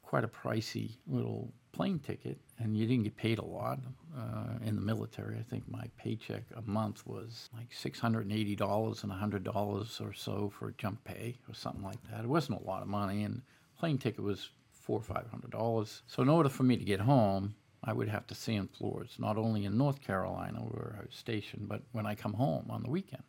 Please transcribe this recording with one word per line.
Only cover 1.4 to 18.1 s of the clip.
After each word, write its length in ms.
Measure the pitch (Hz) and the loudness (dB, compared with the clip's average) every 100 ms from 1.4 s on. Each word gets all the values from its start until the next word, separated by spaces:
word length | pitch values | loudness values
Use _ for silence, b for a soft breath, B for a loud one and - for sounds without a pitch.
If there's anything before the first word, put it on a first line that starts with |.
| 117 - _ | -6 -12 _
plane 280 | - - 175 | -2 0 0
ticket, 400 | - - - - - - | -2 -6 -6 -8 -12 -4
and 180 | 113 107 | 0 2
you 120 | 113 | 4
didn't 160 | 127 | 4
get 120 | 107 - | 4 0
paid 220 | 110 113 | 0 0
a 80 | - | -2
lot, 340 | 90 110 135 127 131 165 143 | -4 -2 -2 -6 -12 -12 -8
uh, 400 | 113 110 113 110 110 | -6 -4 -4 -2 0
in 100 | 107 | 0
the 60 | |
military. 560 | 98 107 110 - 104 110 | 2 0 -2 -6 -6 -6
I 60 | |
think 200 | 113 113 - | -4 -6 -6
my 160 | 110 113 - | -8 -8 -8
paycheck 460 | 117 110 - 107 110 - | -4 -4 -4 -8 -8 -10
a 60 | |
month 420 | 110 104 107 104 - | -2 0 0 -4 -8
was, 440 | 110 113 117 - 113 | -8 -8 -12 -14 -14
like, 160 | 117 | -12
six 280 | - - - | -6 -6 0
hundred 220 | 120 113 101 | 2 2 2
and 60 | |
eighty 220 | 107 104 101 | 0 0 2
dollars 480 | 101 104 110 107 | 2 4 2 -2
and 80 | 101 | -4
a 40 | 92 | -2
hundred 280 | 104 101 | 0 0
dollars 580 | 92 107 104 101 113 - | 0 0 0 0 -4 -6
or 120 | 107 | -8
so 360 | 101 - 101 104 | -6 -4 -2 -2
for 220 | - 113 104 | -4 -8 -4
jump 260 | 104 110 | -4 -4
pay 340 | - 95 113 - - | -8 -8 -8 -8 -12
or 60 | |
something 300 | 113 - - | -8 -6 -6
like 180 | 98 104 - | -8 -8 -10
that. 120 | 110 | -6
It 40 | 113 | 0
wasn't 340 | 160 135 104 | 2 2 -2
a 20 | |
lot 180 | - 95 | -2 -4
of 60 | 101 | -2
money, 360 | 101 101 104 | 0 0 0
and 180 | 104 107 - b b - | 0 -4 -8 b b -4
plane 200 | - 135 | 0 2
ticket 260 | 120 104 | 2 0
was 260 | 101 98 - _ _ | -2 -2 -6 _ _
four 260 | - - 113 | -14 -2 -2
or 60 | |
five 240 | 110 - 117 | 0 -4 -4
hundred 220 | 110 120 | -12 -8
dollars. 500 | 110 113 113 107 - - | 0 2 4 0 -6 -8
So 160 | - | 4
in 60 | 131 | 8
order 200 | 165 143 | 8 8
for 140 | - | 6
me 120 | 127 120 | 6 6
to 80 | |
get 160 | 98 98 | 4 4
home, 540 | 107 143 104 98 95 - _ _ | 8 8 8 6 0 -4 _ _
I 100 | - | -2
would 160 | 117 | 0
have 160 | 110 | 0